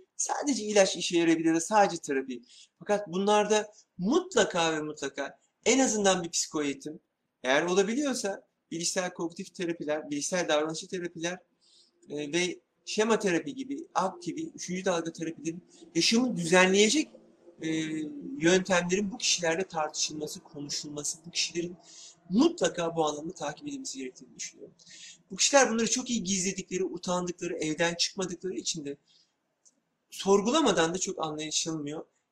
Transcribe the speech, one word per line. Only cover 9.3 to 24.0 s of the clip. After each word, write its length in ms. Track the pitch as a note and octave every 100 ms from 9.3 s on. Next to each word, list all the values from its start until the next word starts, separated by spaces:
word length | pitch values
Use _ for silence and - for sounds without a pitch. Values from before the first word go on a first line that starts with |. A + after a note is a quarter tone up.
| E3+ F#3+
terapiler, 560 | - F3 E3+ D3 D3+ C#3+
bilişsel 380 | D3 C#3+ F3+ D#3+
davranışçı 400 | D3+ D#3 D#3+ F#3+
terapiler, 500 | F#3 F3 E3+ E3 F#3 _ _ _ _ _ _ -
e, 240 | D3 D3
ve 280 | E3 F3+ E3 _ _
şema 340 | - - A3 G#3+
terapi 360 | G3 E3 D3
gibi, 320 | C3 C3 C#3 -
ak 280 | E3 F#3 -
gibi, 200 | D#3+ D3
üçüncü 420 | D#3+ - - F3+
dalga 280 | F#3+ F3 E3
terapilerin 520 | E3 D#3+ E3 F3 E3+ - - -
yaşamı 420 | E3 E3 A3+ B3+ F3+
düzenleyecek, 760 | E3 F#3 F#3 G3 G#3+ C#4+ - - - _ - -
e, 60 | D#3+ D#3+ D#3 D#3 D3+ D3 C3+ C#3
yöntemlerin 760 | E3 F#3+ F#3 F3+ F3+ F#3 G3+
bu 60 | -
kişilerle 460 | - - E3+ E3 F#3+
tartışılması, 720 | E3+ D#3 - - D#3 D3+ F#3
konuşulması, 800 | - D3 C#3+ - D3 D3 C#3+ - F3
bu 40 |
kişilerin 460 | - - E3+ F3 F#3 - - - - -
mutlaka 680 | F#3+ E4 - F3 E3+ E3 E3
bu 100 | D3+
anlamda 280 | D3 D#3+
takip 340 | - D3 D3+ D3
edilmesi 300 | C#3 C3
gerektiğini 360 | C3